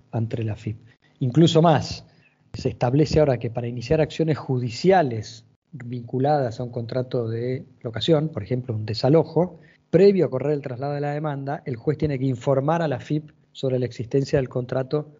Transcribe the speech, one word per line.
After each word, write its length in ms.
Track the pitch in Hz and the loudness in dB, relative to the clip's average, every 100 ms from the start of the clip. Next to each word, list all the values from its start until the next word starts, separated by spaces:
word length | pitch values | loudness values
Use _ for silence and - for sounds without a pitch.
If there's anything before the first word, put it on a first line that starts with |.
| _ | _
ante 320 | 117 113 117 | -4 -4 -4
la 80 | 113 | -6
afip. 240 | 104 - 110 - _ _ - | -6 -8 -10 -14 _ _ -6
Incluso 420 | 131 139 170 160 | 0 4 6 6
más, 440 | 170 139 - - - _ _ _ _ | 6 4 0 -10 -16 _ _ _ _
se 180 | - 131 | -6 -6
establece 480 | 120 123 139 151 156 | -2 0 2 2 4
ahora 200 | 147 117 | 2 2
que 120 | 117 | -2
para 160 | 117 120 | -6 -8
iniciar 340 | 123 120 160 | -6 -2 0
acciones 380 | 151 - 160 151 | 0 0 -2 -2
judiciales 1040 | - 127 123 110 175 190 143 113 107 - _ _ _ | -2 -2 -2 0 4 4 4 -2 -8 -14 _ _ _
vinculadas 840 | 143 120 123 120 127 135 151 123 113 | -16 -10 -10 -6 -2 2 2 0 -4
a 60 | |
un 60 | 123 | -8
contrato 580 | 120 113 127 127 127 113 | -6 -4 -4 -2 -2 -2
de 380 | 113 123 131 - _ | -4 -4 -6 -8 _
locación, 480 | 123 113 - 156 156 | -10 -4 2 2 2
por 120 | 110 | -4
ejemplo, 320 | 98 127 123 | -4 -4 -4
un 120 | 107 107 | -6 -4
desalojo, 720 | 110 127 160 - 156 180 - - _ _ | 0 4 4 4 0 -2 -4 -20 _ _
previo 340 | 165 196 196 | 6 6 6
a 60 | 147 | 2
correr 220 | 131 143 | 2 0
el 100 | 147 | -2
traslado 320 | 139 117 139 | -4 -8 -6
de 80 | 143 | -4
la 100 | 143 | -4
demanda, 500 | 147 156 139 135 151 - | -4 -4 -6 -6 -6 -6
el 100 | 117 | -6
juez 220 | 151 147 | -4 -2
tiene 200 | 151 135 | -2 0
que 60 | |
informar 560 | 135 120 - 135 143 165 | 0 0 0 2 2 0
a 80 | 160 | 0
la 80 | 123 | -4
afip 340 | - 151 - _ _ | -4 -4 -6 _ _
sobre 260 | - 135 127 | -6 -2 -2
la 60 | |
existencia 540 | 123 - 113 143 135 147 | -2 -6 -2 0 2 0
del 100 | 123 | 0
contrato 680 | 127 123 127 127 151 151 | -4 -4 -4 -2 -4 -6